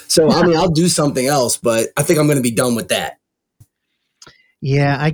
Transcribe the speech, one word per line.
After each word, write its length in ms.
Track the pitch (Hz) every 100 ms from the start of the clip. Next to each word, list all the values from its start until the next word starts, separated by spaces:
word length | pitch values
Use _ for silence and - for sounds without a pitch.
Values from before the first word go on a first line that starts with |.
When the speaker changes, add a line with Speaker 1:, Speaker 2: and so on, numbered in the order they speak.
| -
Speaker 1:
So, 220 | 175 156
I 160 | 165 175
mean, 120 | 160
Speaker 2:
<laughs> 0 |
Speaker 1:
I'll 120 | 185
do 180 | 151 175
something 380 | - 147 127 127
else, 320 | 143 117 -
but 300 | 117 113 113 -
I 60 |
think 160 | 147 151
I'm 80 | 151
gonna 140 | 143
be 100 | 123
done 240 | 117 127 117
with 140 | -
that. 280 | 107 71 - _ _ _ _ _ _ _ _ _ _ - _ _ -
Speaker 3:
Yeah, 360 | 139 143 143 135
I 120 | 151